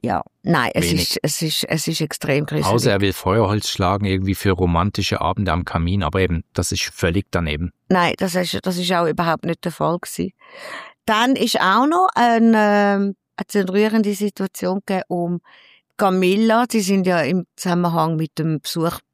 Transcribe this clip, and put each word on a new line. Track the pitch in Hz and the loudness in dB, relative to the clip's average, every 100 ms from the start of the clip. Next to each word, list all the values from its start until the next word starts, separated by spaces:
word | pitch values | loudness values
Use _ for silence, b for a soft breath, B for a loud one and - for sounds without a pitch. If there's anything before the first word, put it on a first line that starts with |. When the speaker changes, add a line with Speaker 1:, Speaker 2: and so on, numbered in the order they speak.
Speaker 1:
Ja, | - 85 - _ | -2 -4 -6 _
nein, | - 165 123 | 0 0 2
es | - 170 | 0 0
Speaker 2:
Wenig. | 165 - | 0 -2
Speaker 1:
ist, | - | -2
es | 151 - | -4 -2
ist, | 160 - | -4 -4
es | - 160 - | -2 -4 -2
ist | 165 | -4
extrem | 156 - - 139 | -4 -6 -2 -2
gruselig. | 147 151 147 | 0 -2 2
Speaker 2:
Außer | 113 123 | 2 2
er | 101 | 2
will | 98 | 0
Feuerholz | 92 - 104 98 104 - | 0 0 2 2 2 -2
schlagen, | - 92 101 | -2 0 0
irgendwie | 101 95 95 | 0 0 0
für | 92 104 | 0 0
romantische | 90 90 85 98 - 101 101 | 2 2 2 0 -2 -2 -2
Abende | 82 92 95 | -2 -2 0
am | 82 | 0
Kamin, | 90 - 85 101 | -2 -2 0 0
aber | 80 92 | 0 0
eben, | 92 82 - | 0 0 -4
das | - 92 | -4 -2
ist | 92 - | -4 -6
völlig | - 92 85 - | -4 -2 0 -2
daneben. | 90 82 76 87 _ _ | -4 -4 -4 -6 _ _
Speaker 1:
Nein, | 185 175 - | 2 2 0
das | 190 | -2
ist, | 175 175 185 - | -2 -2 -4 -4
das | 175 | -4
ist | 180 | 0
auch | 180 170 | 0 0
überhaupt | 156 170 160 - | 0 -2 -2 -4
nicht | 165 | -6
der | - | -6
Fall | - 151 175 | -4 -2 -2
gewesen. | - - 185 _ B B B B B B - | -6 -6 -6 _ B B B B B B -2
Dann | 214 240 262 | 0 2 2
ist | 226 - | 0 2
auch | 180 202 277 | 2 4 2
noch | 349 370 | 2 2
ein, | - 240 226 226 | 2 2 4 4
ähm, | 220 208 208 202 202 202 196 _ - | 6 4 4 2 2 -2 -4 _ -12
hat's | - 202 | -4 -2
eine | 185 | 0
rührende | 190 214 220 208 | 2 2 2 0
Situation | 196 208 - 190 - 180 190 | 0 -4 -4 -8 -4 -4 -4
gegeben | - 190 - | -2 -4 -2
um | 180 175 175 b b b b _ _ | -4 -2 -4 b b b b _ _
Camilla. | 196 185 180 202 226 220 247 | 0 2 2 2 4 2 2
Sie | 226 | 0
sind | 185 196 185 | 2 2 2
ja | 175 | 0
im | 139 185 175 - | 0 -2 -4 -8
Zusammenhang | 185 175 175 165 160 160 | -2 0 0 0 0 0
mit | 160 - | -4 -4
dem | 160 156 | -2 -2
Besuch | - 165 165 - _ | -4 -2 -2 -4 _